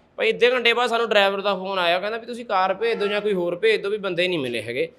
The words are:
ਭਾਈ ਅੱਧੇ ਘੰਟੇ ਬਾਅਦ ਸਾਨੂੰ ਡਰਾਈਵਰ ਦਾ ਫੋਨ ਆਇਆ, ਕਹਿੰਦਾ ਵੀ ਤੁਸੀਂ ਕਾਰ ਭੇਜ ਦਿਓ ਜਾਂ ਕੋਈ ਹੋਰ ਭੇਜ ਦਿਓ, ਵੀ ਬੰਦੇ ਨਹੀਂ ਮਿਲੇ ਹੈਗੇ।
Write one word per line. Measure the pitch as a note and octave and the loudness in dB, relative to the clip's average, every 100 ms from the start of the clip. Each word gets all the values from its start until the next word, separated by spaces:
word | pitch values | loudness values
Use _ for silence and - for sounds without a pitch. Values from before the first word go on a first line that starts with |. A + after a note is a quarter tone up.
| _ - | _ -2
ਭਾਈ | G#3+ | -2
ਅੱਧੇ | G3 A#3 | 2 2
ਘੰਟੇ | B3+ A#3 | 4 2
ਬਾਅਦ | A#3 B3 | 2 2
ਸਾਨੂੰ | A#3 A#3 | 0 2
ਡਰਾਈਵਰ | G#3 G3 G3 | 4 4 2
ਦਾ | G3 | -2
ਫੋਨ | G3 F#3 F#3+ | -4 -4 -2
ਆਇਆ, | F3 F3 | 0 0
ਕਹਿੰਦਾ | G3+ A3+ | -2 -8
ਵੀ | A#3+ | -8
ਤੁਸੀਂ | A#3 | -12
ਕਾਰ | A#3 G3 F#3+ | -2 0 2
ਭੇਜ | F#3+ A3+ A3 | 0 0 0
ਦਿਓ | G3+ | 0
ਜਾਂ | G#3 | 0
ਕੋਈ | G3+ | 0
ਹੋਰ | F#3+ F3 F3 | 0 -2 0
ਭੇਜ | A3 G#3+ | 2 2
ਦਿਓ, | G3+ | 0
ਵੀ | G#3+ | -4
ਬੰਦੇ | G3 F3 F3+ | -4 0 0
ਨਹੀਂ | F3 | 0
ਮਿਲੇ | B2+ A#2+ | -2 -4
ਹੈਗੇ। | A2 A#2+ E3 | -4 -4 -4